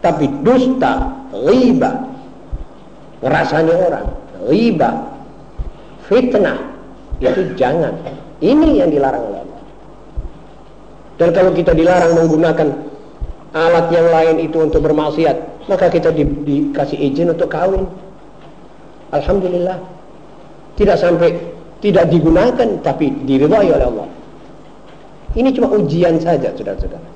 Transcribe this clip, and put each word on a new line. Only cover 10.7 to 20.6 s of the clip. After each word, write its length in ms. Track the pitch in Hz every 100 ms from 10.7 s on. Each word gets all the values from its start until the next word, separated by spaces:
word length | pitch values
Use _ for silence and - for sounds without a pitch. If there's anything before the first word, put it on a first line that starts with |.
| - - - -
Dan 140 | - 170
kalau 240 | 180 185
kita 240 | 165 175 160
dilarang 400 | 170 180 170 165
menggunakan 560 | 165 156 165 156 156 - - - - - - - -
alat 320 | 160 165 170 165
yang 160 | 170 165
lain 260 | 160 160 160 165
itu 160 | 160 156
untuk 160 | 156
bermaksiat, 880 | - 151 156 151 156 - - - -
maka 160 | 190 175
kita 160 | 160 160
di-, 320 | 151 143 139
dikasih 560 | - 143 147 - 139 -
izin 320 | 143 139 170
untuk 160 | 160 165
kawin. 400 | 147 180 190 190 - - - - - - - - - - - -
Alhamdulillah. 640 | 143 - 196 185 175 175 185 - - - - - - - -